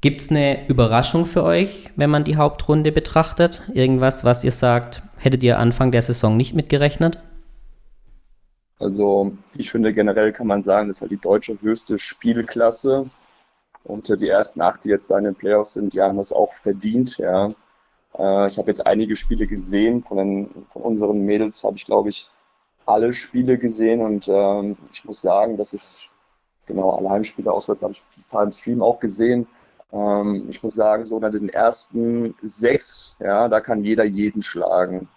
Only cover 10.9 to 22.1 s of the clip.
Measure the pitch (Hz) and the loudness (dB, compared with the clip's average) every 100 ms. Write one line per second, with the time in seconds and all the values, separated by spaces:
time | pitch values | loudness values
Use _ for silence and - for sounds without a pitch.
10.9 | 95 - 101 - 104 - 107 107 117 - | -6 -8 -6 2 2 0 -6 -4 -4 -4
11.9 | 104 - - 120 117 113 120 113 117 139 | -6 -6 -6 -2 -2 -2 0 0 2 0
12.9 | 135 135 _ _ _ _ _ _ - - | 0 -2 _ _ _ _ _ _ -20 -14
13.9 | 104 - 101 101 98 107 - 87 - 107 | -12 -4 -2 2 2 0 0 0 0 -2
14.9 | 101 - 95 104 95 98 104 107 - 104 | -2 0 0 0 -2 0 0 0 -4 -6
15.9 | 92 98 98 98 - 104 - - 98 104 | 0 0 0 -2 0 0 -2 -6 -4 -2
16.9 | 117 127 - 90 92 101 110 _ _ _ | 0 -2 -2 0 0 0 -4 _ _ _
17.9 | _ _ - 98 98 101 101 107 101 - | _ _ -4 0 2 0 -2 -2 0 2
18.9 | 101 110 107 - 113 107 104 92 101 110 | 2 0 -4 -2 -2 -2 -6 -4 0 2
19.9 | 120 123 98 98 98 101 - 101 - 117 | 0 -4 -4 -2 -4 -6 -14 -20 -8 -4
20.9 | 110 104 104 101 104 107 - 107 101 - | -2 0 0 0 0 -2 -4 -6 -6 0
21.9 | 104 104 | 0 2